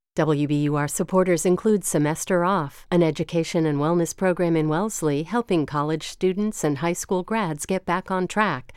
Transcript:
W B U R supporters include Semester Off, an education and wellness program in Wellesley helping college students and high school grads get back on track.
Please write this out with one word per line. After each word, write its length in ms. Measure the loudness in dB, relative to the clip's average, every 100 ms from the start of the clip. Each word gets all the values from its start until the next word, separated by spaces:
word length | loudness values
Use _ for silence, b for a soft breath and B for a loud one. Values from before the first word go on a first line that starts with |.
| _ -2
W 320 | 2 2 2
B 140 | 0
U 100 | 0
R 140 | 0 -2
supporters 580 | -4 0 2 2 2 2
include 380 | 2 2 0
Semester 600 | 2 0 0 0 0 0
Off, 400 | 2 0 -2 -8 -2
an 100 | 2
education 640 | 2 2 -2 -2 0 0
and 140 | 0 2
wellness 360 | 2 2 0
program 420 | 0 0 2 2 2
in 120 | 2
Wellesley 540 | 0 -2 -2 -2 -2
helping 420 | 0 -2 0 0 0
college 420 | -2 -2 -2 -6
students 560 | -2 -2 0 -2 -2
and 140 | -2 0
high 140 | -2
school 300 | -2 -2 -4
grads 420 | -2 -2 -2 -4
get 220 | -4 -4 -2
back 240 | -4 -2
on 160 | -2 -2
track. 460 | 0 0 -2 -8